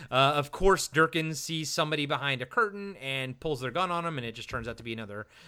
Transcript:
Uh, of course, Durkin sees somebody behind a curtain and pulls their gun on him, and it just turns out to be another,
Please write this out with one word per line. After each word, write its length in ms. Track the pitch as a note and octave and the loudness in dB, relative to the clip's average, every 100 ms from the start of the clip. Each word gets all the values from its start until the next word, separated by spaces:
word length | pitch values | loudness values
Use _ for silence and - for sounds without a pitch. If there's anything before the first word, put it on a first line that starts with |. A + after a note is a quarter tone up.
| D#3+ | 0
Uh, 220 | B2+ C#3 | 4 6
of 160 | D3 C#3 | 4 0
course, 360 | - F#3+ F#3 - | 2 4 6 4
Durkin 460 | D3 D#3+ E3 D#3 | 4 4 4 -2
sees 360 | D3+ - D#3+ D3 | -4 -4 -4 -2
somebody 340 | - D#3 D3+ | 0 0 0
behind 380 | C#3+ D3 C#3 C3+ | 0 0 0 -2
a 40 | B2 | -2
curtain 500 | - A3 G3+ G3+ F#3+ | 0 0 -2 -10 -10
and 420 | C3+ C3+ C3 B2+ | -6 -4 -4 -6
pulls 200 | D#3+ C#3+ | -4 -2
their 100 | B2+ | -2
gun 200 | A#2+ F#3 | 0 0
on 140 | E3+ | 0
him, 140 | E3+ D3+ | -2 -4
and 80 | A#2 | -6
it 60 | |
just 160 | A2+ A2+ | -8 -8
turns 180 | B2+ A2+ | -8 -6
out 80 | A2+ | -8
to 40 | |
be 100 | A#2 | -8
another, 340 | A2+ G#2+ G2+ G#2+ - | -8 -8 -10 -12 -16